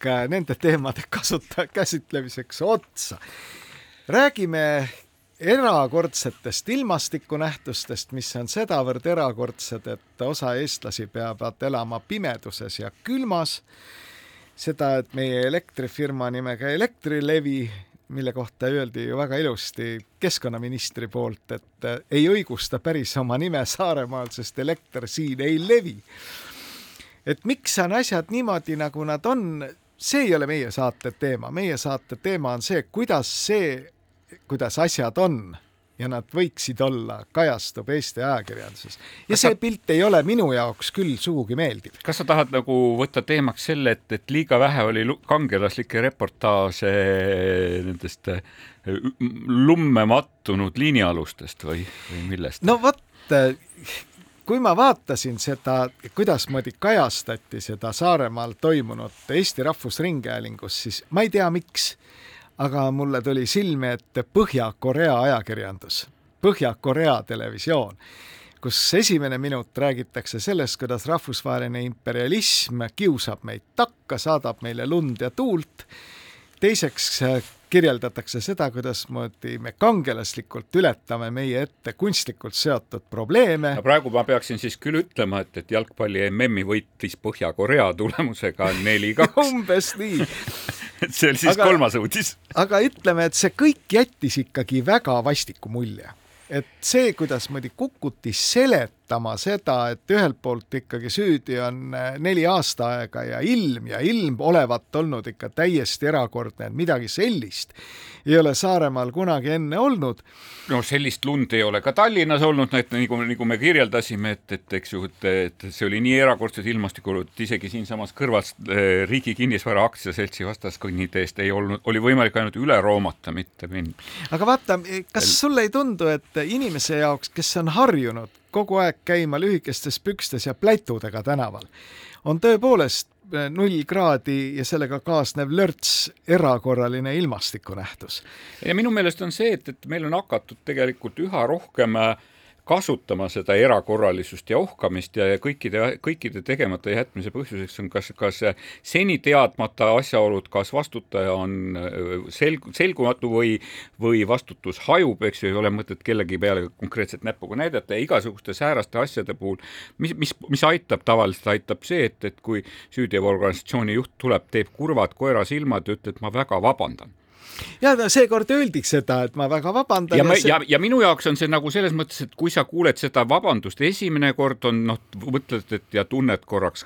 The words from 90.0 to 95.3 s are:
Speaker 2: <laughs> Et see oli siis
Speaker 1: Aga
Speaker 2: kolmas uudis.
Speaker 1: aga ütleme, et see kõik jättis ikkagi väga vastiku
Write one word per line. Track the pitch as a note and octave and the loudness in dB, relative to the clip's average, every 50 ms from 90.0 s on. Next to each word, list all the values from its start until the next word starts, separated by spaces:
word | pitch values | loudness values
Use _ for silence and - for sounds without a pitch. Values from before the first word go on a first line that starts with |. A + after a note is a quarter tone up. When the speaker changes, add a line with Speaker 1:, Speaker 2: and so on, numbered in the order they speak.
| G#3 A3 F3+ C4+ E3+ | -6 -2 -2 -2 -2
Speaker 2:
<laughs> | - - - - - - - - - - - A3+ - - - | -2 -4 -8 -10 -10 -10 -10 -10 -10 -12 -12 -14 -16 -8 -6
Et | F#3+ - | -6 -6
see | - - E3 D3 | 0 2 4 4
oli | C3+ B2 | 4 4
siis | - E3 F#3+ G3+ | 4 4 4 6
Speaker 1:
Aga | G3+ | 6
Speaker 2:
kolmas | F#3 F#3 D#3+ C#3 A2 A#2+ A#2+ | 6 6 6 6 4 2 2
uudis. | G#2+ A#2+ - A3 F#3 - - - _ - - - | 0 0 -2 -2 -4 -4 -6 -10 _ -4 0 0
Speaker 1:
aga | F#3+ G3 G#3 G3 A3+ | 2 4 4 4 4
ütleme, | C4+ - - - F#3 E3+ E3 E3+ | 2 0 0 0 2 2 4 2
et | E3 - | 0 2
see | - - - - - | 2 0 0 2 4
kõik | D4 D#4 C#4+ - _ - | 4 4 4 2 _ 2
jättis | F#3+ A3+ B3+ - - _ - B2+ - C#3 B2 | 4 4 4 2 0 _ -4 -2 -2 -2 -4
ikkagi | - - C#3 A#2+ - C3 C3 A#2+ | -2 -4 -6 -4 -2 -2 0 2
väga | D#3+ G#3 A#3+ - C#3+ B2+ A#2+ A2+ | 2 2 2 2 2 0 2 2
vastiku | C#3+ | 0